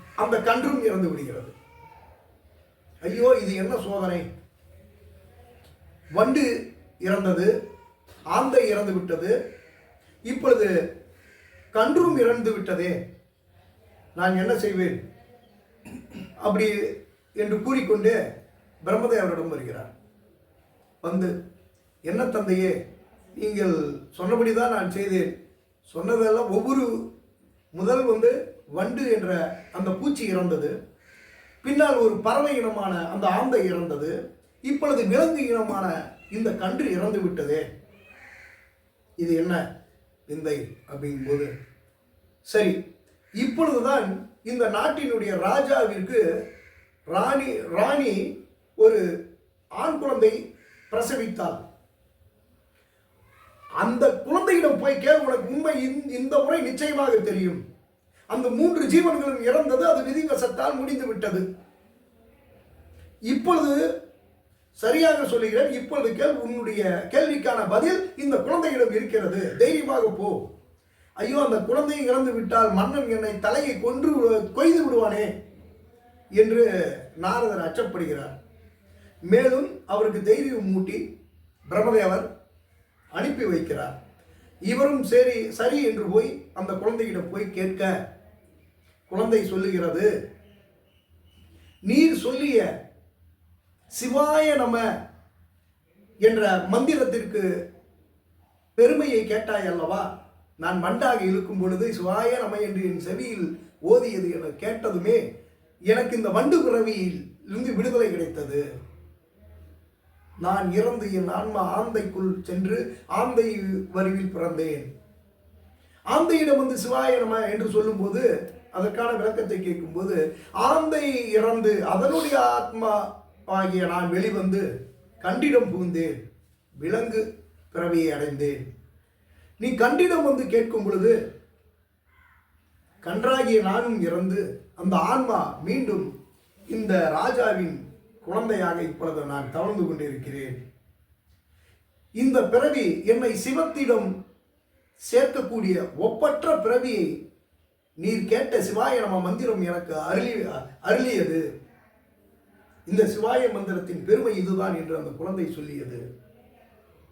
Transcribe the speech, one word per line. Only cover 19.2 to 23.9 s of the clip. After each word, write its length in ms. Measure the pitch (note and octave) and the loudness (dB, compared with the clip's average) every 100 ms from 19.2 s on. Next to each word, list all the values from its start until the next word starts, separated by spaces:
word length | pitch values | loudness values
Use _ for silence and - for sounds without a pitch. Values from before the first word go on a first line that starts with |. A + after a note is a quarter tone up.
| F#3 E3 E3 | 0 -2 -6
வருகிறார். 460 | C#3+ B2 G#2+ G#2+ - _ _ _ _ _ _ _ _ _ _ | -8 -10 -12 -14 -20 _ _ _ _ _ _ _ _ _ _
வந்து, 500 | E3+ F#3 F3+ - - - _ _ _ _ | -4 -2 -2 -4 -10 -20 _ _ _ _
என்ன 220 | D#3 G#3+ | -6 -2
தந்தையே, 720 | B3+ A3 F#3+ F#3 F#3 - - - _ _ _ | -2 -2 0 0 0 -2 -6 -18 _ _ _
நீங்கள் 400 | - G#3+ G3+ F#3+ D#3 D3 | -8 -4 -2 0 0 -2